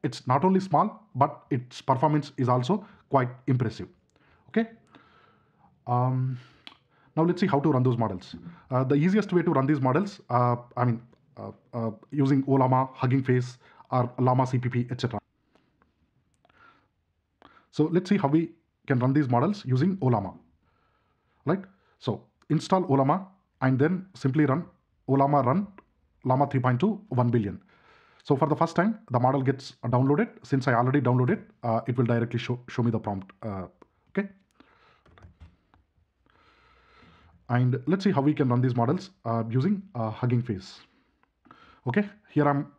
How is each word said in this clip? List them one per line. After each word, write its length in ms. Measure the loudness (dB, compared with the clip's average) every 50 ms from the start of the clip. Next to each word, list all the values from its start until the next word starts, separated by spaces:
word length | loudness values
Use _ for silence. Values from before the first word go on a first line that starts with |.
it's 240 | -6 -8 -8 -8 -2
not 160 | 0 0 2
only 180 | 2 2 2 0
small, 460 | 0 0 0 0 0 0 -4 -12 -20 _ _
but 280 | 0 0 0 0 -10 _ _
its 320 | -6 -6 -6 -10 -18 -12
performance 500 | -2 -2 0 2 2 2 2 0 -2 -4 -4 -2
is 100 | 0 2
also 380 | 2 0 2 0 -2 -2 -2 -12 -20 _ _ _
quite 180 | 0 0 0 0 -6 -8 _
impressive. 420 | -2 0 0 0 -4 -6 -8 -14 -16 _ _ _ _ _ _ _ _ _ _ _ _
Okay. 220 | -2 -2 -2 -2 -8 _ _ _ _ -20 _ _ _ _ _ _ _ _ _ _ _ _ _ _ _ _ _
Um, 520 | -2 0 0 0 0 0 -2 -2 -4 -6 -8 -14 -20 _ _ _ -20 -20 _ _ _ _ _ _ _ _
now 80 | 0
let's 180 | 0 0 2 0
see 60 | 0
how 140 | 0 0 2
to 100 | 2 2
run 120 | 2 4
those 160 | 2 2 2 0
models. 360 | -2 -4 -4 -8 -12 -16 -20 -18 -18 -20 -20 -20 -12 _
Uh, 120 | -2 -2
the 120 | 0 2 2
easiest 380 | 2 4 4 2 2 0 2
way 100 | 0 0
to 100 | 2 2
run 140 | 2 2 2
these 140 | 2 0 2
models, 400 | 2 2 2 2 0 -2 -8 -16 _ _
uh, 260 | 0 2 2 2 0 -2 -6 -12 -4
I 100 | 0 0
mean, 160 | 0 0 -2 -6 _ _ _ _ _ _
uh, 160 | -16 -16 -16 -16 _ _ _ -8
uh, 160 | -6 -6 -6 -8 -10 -18 _
using 320 | -2 0 2 2 2 2 2
Ollama, 440 | 2 2 4 4 4 4 2 0 -2 -4
Hugging 280 | -4 -2 0 0 0
Face, 360 | 2 2 0 0 0 -4 -10 _ _ -20 _ _ -12 _
or 180 | -2 -2 -2 -2 -2 0
Llama 280 | 2 2 2 2 0
C 120 | 0 -2 -2
P 120 | -2 -2
P, 160 | -2 -2 -4 -4
et 100 | -6 -6
cetera. 200 | -6 -6 -6 -8 _ _ _ _ _ _ _ _ _ _ _ _ _ _ _ _ _ _ _ _ _ _ _ _ _ _ _ _ -20 -20 _ _ _ _ _ _ _ _ _ _ _ _ _ _ -20 -20 _ _ _ _
So 140 | _ 0 0
let's 240 | 2 2 0 2 2
see 80 | 0
how 120 | 2 2 2
we 240 | 2 2 0 -2 -10 _ _ _ _ _ _
can 120 | -2 0 2
run 140 | 2 2
these 160 | 2 2 2 2
models 360 | 2 2 2 2 -2 -4 -4
using 320 | -2 0 0 2 0 0 0
Ollama, 360 | 0 2 2 2 0 -6 -10 -14 _ _ _ _ _ _ _ _ _ _ _ _ _ _ _ _ _ _ _ _ _
right? 180 | -2 -2 -2 -4 -14 _ _ _ _ _ _
So 240 | -6 -6 -6 -6 -10 _ _ _ _ _
install 340 | -2 -2 0 0 0 0 2
Ollama 420 | 2 2 2 4 2 0 -2 -4 -12 _ _ _ _ _ _
and 160 | 0 0 2 2
then 280 | 2 2 0 -2 -6 -12 _
simply 320 | -4 -4 -2 0 2 2
run 180 | 2 2 -2 -4 -8 _ _ _ _ _ _ _ -2
Ollama 360 | 2 2 2 4 4 2 2
run 220 | 2 0 0 -2 -6 -12 -20 _ _ _ _ _ _ _ _ _
Llama 220 | -2 0 2 0
three 140 | 0 0 0
point 200 | 0 0 0 2
two 200 | 0 0 -2 -4 -8 -4
one 220 | -2 0 0 2
billion. 300 | 2 0 -2 -2 -8 -10 _ _ _ _ _ _ _ _ _ _ _ _ _
So 120 | -2 0
for 120 | 2 2 0
the 80 | 2
first 180 | 0 0 0 0
time, 240 | 0 0 0 -2 -4 -8 -4
the 80 | -2 0
model 200 | 2 2 0 0
gets 340 | 0 -2 -2 -4 -8 -18 -18 _ -4
downloaded. 440 | 0 0 2 2 2 2 0 0 -4 -6 -20
Since 240 | -6 -2 -2 0 0
I 80 | 2 2
already 260 | 2 2 2 0 2
downloaded, 420 | 2 2 2 2 2 0 0 -2 -6 -18 _ _
uh, 180 | -4 -2 -2 -2 -2
it 100 | -4 -2
will 100 | -2 0
directly 340 | 0 0 -2 -2 -2 -4 -8
show, 180 | -6 -6 -8 -10 -10 -10
show 140 | -6 -2
me 80 | -2 -2
the 80 | -2 -2
prompt. 320 | -4 -6 -8 -8 -10 -14 -20 _
Uh, 260 | -12 -12 -10 -10 -12 -14 _ _ -20 _ _ _ _ _
okay. 180 | _ -6 -6 -6 -12 _ _ _ _ _ -20 _ _ _ _ _ _ _ _ _ _ -20 -20 -20 _ _ -20 -20 _ _ _ _ _ _ _ _ _ _ _ _ _ _ _ _ _ _ _ _ _ _ _ _ _ _ _ _ _ _ -20 -20 _ _ _ -20 _ _ _ -2
And 320 | 0 2 2 2 0 -2 -2
let's 160 | -2 -2 0
see 80 | 0 0
how 100 | 0 2
we 140 | 2 0 0
can 140 | 0 0 0
run 120 | 2 0
these 140 | 0 0 0
models, 360 | 0 0 0 -2 -4 -6 -14 _ _ _
uh, 200 | -4 -4 -4 -4 -2
using, 320 | -2 -2 0 0 -2 -4 -6 -12 _
uh, 160 | -6 -6 -6
Hugging 320 | -6 -4 -2 -2 0 -2
Face. 380 | -2 -4 -8 -8 -8 -18 -20 -20 -20 _ _ _ _ _ _ _ _ _ _ _ _ _ -20 _ -20 -20 -20 _ _
Okay, 220 | -2 -2 -2 -2 -2 -8 _ _ _
here 200 | -2 0 2 2
I'm 180 | 0 0 -4 -8 _